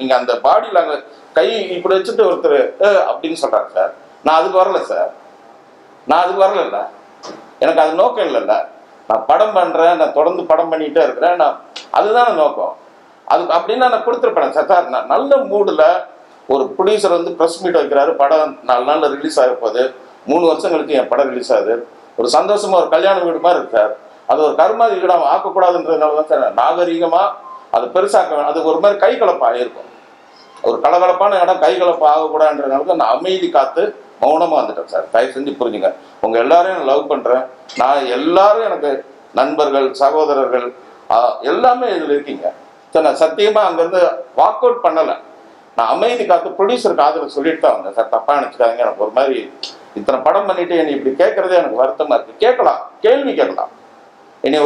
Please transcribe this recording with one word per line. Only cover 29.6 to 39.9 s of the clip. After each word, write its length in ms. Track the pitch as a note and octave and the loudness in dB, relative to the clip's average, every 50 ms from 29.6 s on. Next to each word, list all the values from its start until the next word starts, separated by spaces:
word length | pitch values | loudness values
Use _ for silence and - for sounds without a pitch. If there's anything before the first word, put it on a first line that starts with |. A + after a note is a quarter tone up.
| - | -4
இருக்கும், 260 | - - - - - - - - - - - - - - - - - - - - - | -6 -8 -14 -20 -20 -20 -20 -20 -20 -20 -20 -20 -20 -20 -20 -20 -20 -16 -6 -2 -2
ஒரு 80 | A#2 A#2+ A#2 | -2 0 2
கலகலப்பான 560 | C#3+ E3+ - F#3 F3+ F3+ F3+ G3 G3+ G3 F#3 F3 | 2 4 4 4 2 2 2 2 2 2 2 2
இடம் 180 | E3+ F#3 F3+ F#3+ | 2 2 2 2
கைகலப்பா 420 | G3+ F#3+ F3 F3+ F3 E3 - D#3 D3 D3+ | 0 2 2 2 0 2 2 2 2 4
ஆகக்கூடாதுன்றதுனால 760 | D#3+ D#3+ D#3 D3 D#3 D#3 D#3 D3 C#3 C#3 C3 C3+ C#3 D3+ F3+ | 2 0 -2 0 2 2 2 2 0 -4 -2 -2 -2 0 0
தான் 120 | F3 D#3+ B2+ | 0 0 2
நான் 120 | A2 A#2+ | 0 0
அமைதி 320 | C3+ E3 F#3+ F#3+ F#3+ F3 - - | -2 -2 -4 -4 -2 -2 0 0
காத்து 260 | D3 C3 - - E3 G3 G#3+ - - - - - - - | 0 0 0 0 -2 -2 -2 -4 -10 -18 -16 -6 -2 0
மௌனமா 340 | C3+ D#3 E3 F3 E3 D#3 C#3 | 0 2 2 0 0 0 0
வந்துட்டேன் 320 | A#2+ - - - E2 - F2 | -2 -2 -6 -10 -10 -6 -6
சார். 160 | D#2+ - - - | -6 -6 -2 0
தயவு 200 | A2+ B2 C3+ - | 0 0 0 -4
செஞ்சு 180 | C3 C#3+ C#3+ - - | -8 -8 -8 -6 -4
புரிஞ்சுங்க, 320 | B2 A#2 G#2 G2+ F#2+ F#2 - - - - - - - | -4 -4 -4 -2 -4 -4 -4 -6 -16 -20 -12 -6 -4
உங்க 140 | A2+ A2+ A#2 A#2+ | -2 0 0 2
எல்லாரையும் 340 | C3+ D#3+ F3 F3 F#3+ F#3+ E3+ | 4 4 4 4 2 -2 -4
நான் 100 | D3 C3 C#3 | -2 0 0
லவ் 180 | D3 C#3+ C#3+ D3+ | 0 0 -2 -4
பண்றேன். 320 | C3 A#2+ A2+ B2 C3 C3 - - - - - - - A#2+ | -2 0 0 0 0 0 -4 -14 -20 -20 -12 -4 -2 0
நான் 280 | C3 C#3+ C#3+ C3+ B2 B2 C3 | 2 2 0 0 -2 -4 -2
எல்லாரும் 480 | C#3+ D#3+ F3 F#3+ G3 G#3 G#3+ A3+ A3+ G3+ | -2 2 2 4 4 4 4 2 0 -2
எனக்கு 220 | F3+ - D3 C#3+ C3+ - - - - - - - - - | -4 -4 -4 -4 -4 -4 -8 -14 -20 -20 -18 -8 -2 -2
நண்பர்கள், 480 | C3+ C#3+ D3+ D#3 D3+ C3+ C#3 C#3 C3 C3 | -2 0 0 -2 0 0 2 0 0 0